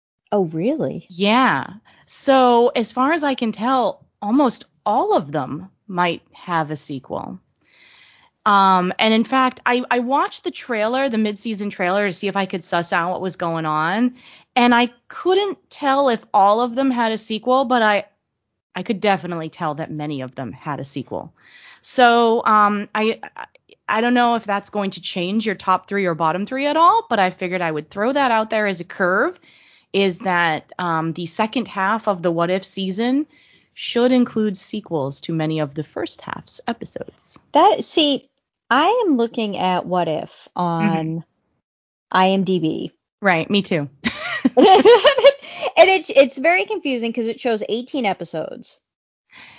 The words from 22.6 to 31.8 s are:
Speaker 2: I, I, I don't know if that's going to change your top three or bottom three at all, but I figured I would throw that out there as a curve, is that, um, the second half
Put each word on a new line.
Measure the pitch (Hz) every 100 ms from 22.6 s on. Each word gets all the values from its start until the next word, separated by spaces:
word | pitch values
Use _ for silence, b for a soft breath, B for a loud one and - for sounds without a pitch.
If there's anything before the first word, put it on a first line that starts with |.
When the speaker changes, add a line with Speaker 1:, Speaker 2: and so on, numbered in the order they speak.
| 208 202 208
Speaker 2:
I, | 214 214 - - -
I, | - _ _ _ -
I | 220
don't | 240
know | 247 240
if | 233
that's | 208 202 -
going | 208 196
to | 185
change | - 190 175 214 220
your |
top | 190 - 185 -
three | 196 185
or |
bottom | 160 160 175
three | 202 262 285
at | 302
all, | 339 453 -
but | 220
I | 185
figured | 180 180 185
I | 170
would | 156 156
throw | 196 226
that | 285 269
out | 226 220
there | 220 208
as | 180
a |
curve, | 170 - 180 190 311 359 b b b b b
is | 190 196 180
that, | 190 175 170 156 - -
um, | 175 165 165
the | 160 170
second | - 220 254 185
half | 196